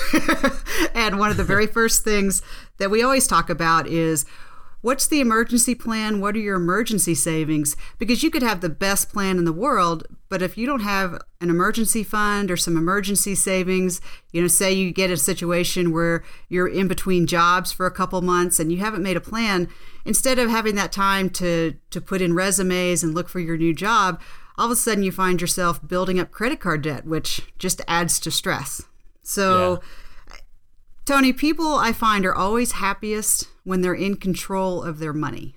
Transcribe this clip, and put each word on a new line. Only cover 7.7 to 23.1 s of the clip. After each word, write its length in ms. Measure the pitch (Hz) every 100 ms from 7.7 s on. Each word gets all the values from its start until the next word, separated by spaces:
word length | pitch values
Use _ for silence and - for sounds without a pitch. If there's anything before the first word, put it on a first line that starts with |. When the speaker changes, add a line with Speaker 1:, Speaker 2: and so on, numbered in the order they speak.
| - - -
Speaker 1:
Because 260 | 214 240
you 80 | 320
could 120 | 320
have 180 | 240 196
the 80 | 175
best 420 | 147 196 196 -
plan 260 | 208 190 185
in 60 |
the 80 | 170
world, 560 | 160 269 233 175 165 - - -
but 120 | 190
if 160 | 180 208
you 80 | 247
don't 140 | 277
have 400 | 208 196 190 175 - -
an 80 | 175
emergency 520 | 170 190 208 214 226
fund 480 | 202 214 208 208 202
or 60 | 175
some 220 | - 165
emergency 580 | 165 196 190 202 202 190
savings, 640 | - 190 180 185 185 175 - - -
you 100 | 170
know, 60 | 175
say 240 | - 190
you 200 | 190 190
get 200 | 165 190
a 60 | 175
situation 720 | - 175 170 175 175 - 175
where 320 | 160 170 165 - - -
you're 200 | 180 180
in 200 | 170 190
between 400 | 180 190 180 165
jobs 460 | 175 170 180 180
for 120 | - 185
a 60 |
couple 300 | 180 185 185
months 360 | 180 180 180 180
and 140 | 160
you 60 | 180
haven't 260 | 208 214
made 140 | 190 170
a 40 |
plan, 460 | 170 220 233 190 175 - - - -
instead 340 | 214 269 254
of 100 | 233
having 260 | 226 220 202
that 180 | 190
time 360 | - 196 196 190
to, 420 | - 180 170 165 - _
to 100 | 180
put 220 | 170 196
in 120 | 175
resumes 720 | 170 190 196 185 180 180 175
and 100 | 170